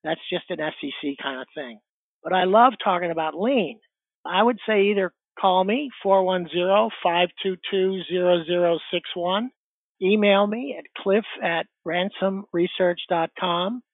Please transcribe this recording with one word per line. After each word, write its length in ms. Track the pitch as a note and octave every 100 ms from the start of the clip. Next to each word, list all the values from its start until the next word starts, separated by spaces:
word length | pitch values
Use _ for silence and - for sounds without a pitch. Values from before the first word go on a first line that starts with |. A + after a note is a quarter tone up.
That's 180 | D#3+ E3 -
just 180 | F3 -
an 80 | E3
S 160 | D#3 -
E 80 | C#3+ -
C 160 | D3 C#3
kind 180 | C#3 C3
of 60 | C3
thing. 240 | - C3 A2 _ _ _ _
But 80 | -
I 120 | F#3
love 280 | F#3 G#3 B3 A3
talking 300 | G#3 F3+ F3
about 280 | E3 D#3 E3
lean. 380 | A3 C4+ F3+ A3+ _ _ _ _ F#3
I 160 | F3+
would 160 | A3+ A#3 -
say 200 | G#3+ G3+
either 260 | G3+ F#3 _ _ -
call 280 | G3 F#3
me, 260 | F#3+ B3 C#4+ -
four 220 | G3 G3
one 260 | F#3 F#3 E3+
zero, 380 | E3+ F3+ G3+ A3 -
five 260 | F3+ E3+ F3+ -
two 140 | F#3+ F#3 -
two, 320 | G3 F#3+ F#3+ E3+
zero 360 | F3+ F3+ F3
zero 340 | D#3+ F3 F3 E3 -
six 160 | F3 - F3+
one, 340 | F3 F#3+ B3 _ _ _ _ _
email 460 | F#3 G#3+ G3+ G3 G#3
me 300 | A3 C#4 E3
at 60 | - -
cliff 220 | G3 G3+ G#3 -
at 240 | F#3 E3 - _
ransom 600 | E3+ F3 F#3+ - F#3+ G3 G3+
research 480 | F3 F3+ - F3+ F3 -
dot 220 | E3+ E3 -
com. 460 | F#3 F3 F#3 B3 _